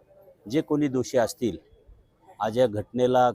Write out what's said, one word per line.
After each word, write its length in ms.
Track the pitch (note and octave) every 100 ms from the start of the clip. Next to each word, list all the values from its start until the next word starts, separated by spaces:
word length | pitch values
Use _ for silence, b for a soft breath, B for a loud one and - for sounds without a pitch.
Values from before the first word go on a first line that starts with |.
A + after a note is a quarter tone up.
| _ - - _ G#2
जे 100 | C#3
कोणी 280 | D#3+ D3 D3
दोषी 300 | B2+ A#2 B2+
असतील, 380 | A2 - A#2+ E2 _ _ _ - _ _ _ -
आज 180 | A2 A2
या 80 | B2+
घटनेला 640 | G#2 G2+ B2 B2 B2+ B2